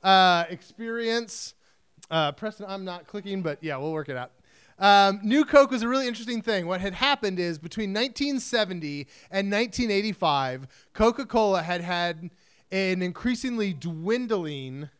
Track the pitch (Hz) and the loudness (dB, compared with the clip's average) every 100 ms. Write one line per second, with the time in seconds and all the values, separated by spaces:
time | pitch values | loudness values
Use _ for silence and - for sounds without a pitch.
0 | 190 190 185 175 170 180 - - 226 233 | 6 6 6 4 0 -8 -18 -12 -8 -6
1 | 226 233 226 - - - _ _ _ _ | -2 -4 -4 -12 -14 -18 _ _ _ _
2 | - 160 151 143 214 214 196 196 185 175 | -4 -2 -2 -4 -10 -10 -12 -10 -10 -12
3 | - 208 196 190 165 143 160 135 147 156 | -12 -12 -8 -6 -4 -6 -8 -6 -6 -6
4 | 143 127 127 _ _ _ _ _ 196 202 | -6 -8 -10 _ _ _ _ _ 8 8
5 | 196 202 208 269 302 294 277 262 233 262 | 8 4 2 4 8 8 8 4 0 0
6 | 254 220 226 233 226 208 170 180 196 190 | -2 -6 -6 -6 -2 -2 -2 -4 -4 0
7 | 269 285 208 185 175 160 165 - 208 196 | 0 0 -2 -2 -4 -4 -8 -6 -4 -2
8 | 262 233 285 269 - 240 208 185 156 143 | -4 -2 -4 -2 -2 -2 -2 -4 -8 -8
9 | 139 - - 196 196 202 240 - 233 202 | -10 -16 -8 -4 -2 0 -2 -2 0 0
10 | 214 196 165 143 135 131 135 _ _ - | 0 -2 0 0 0 -6 -12 _ _ 2
11 | 220 226 254 233 214 190 160 180 170 175 | 2 2 -2 2 2 0 -2 -6 -4 -2
12 | 175 170 175 _ _ _ _ 190 190 185 | -2 -4 -12 _ _ _ _ -4 -2 -2
13 | 180 175 240 240 262 233 202 160 165 160 | -2 -4 -4 -2 -4 -2 -2 -4 -6 -6
14 | 170 240 247 214 160 147 131 131 147 | -2 -2 0 -4 -4 -8 -10 -10 -14